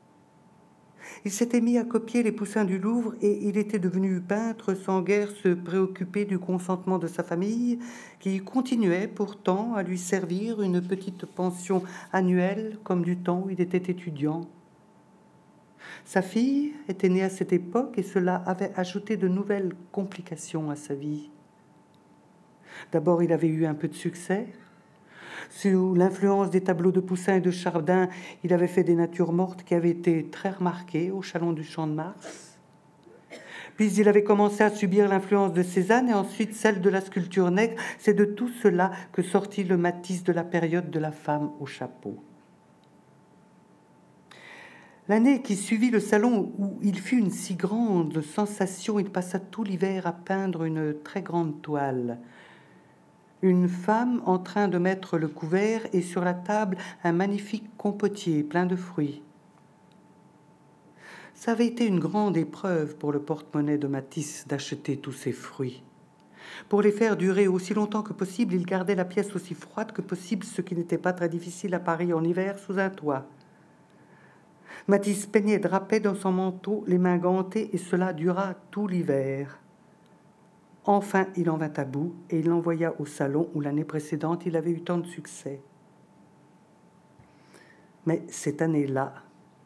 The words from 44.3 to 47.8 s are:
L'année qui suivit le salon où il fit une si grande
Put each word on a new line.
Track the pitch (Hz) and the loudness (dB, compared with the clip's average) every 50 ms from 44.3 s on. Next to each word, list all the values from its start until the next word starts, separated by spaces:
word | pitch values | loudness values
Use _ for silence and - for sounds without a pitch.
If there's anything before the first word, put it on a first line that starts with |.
| - - - - - - - - - - - - - - _ - | -20 -20 -20 -20 -20 -20 -20 -20 -20 -20 -20 -20 -20 -18 _ 2
L'année | 202 220 233 269 285 247 - | 4 6 8 6 6 4 2
qui | - 208 | -2 -2
suivit | 185 - - 226 214 233 254 | -2 0 0 2 2 2 4
le | 220 214 | 4 2
salon | - - - 220 208 247 240 202 185 - - | 2 4 4 4 4 4 4 2 0 0 -2
où | - 196 196 185 - - | -4 -4 -4 -4 0 0
il | 202 180 - | 0 0 0
fit | - - 262 247 | -2 0 2 2
une | 214 180 | 4 2
si | - - - - 190 | 0 -4 -6 -6 -4
grande | 165 - 185 208 226 | -4 -2 -2 0 0